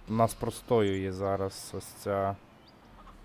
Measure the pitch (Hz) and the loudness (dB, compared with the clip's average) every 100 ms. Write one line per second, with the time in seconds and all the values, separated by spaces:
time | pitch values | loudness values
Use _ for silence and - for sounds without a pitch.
0 | - 110 113 - 117 - - 120 101 95 | -2 2 2 2 -6 -4 2 4 4 2
1 | 95 92 98 98 95 - - 98 - - | -2 -2 0 0 -2 -6 -10 -10 -10 -8
2 | 104 98 98 92 - - - - - - | -2 0 0 -2 -10 -20 -20 -20 -20 -20
3 | - - | -20 -20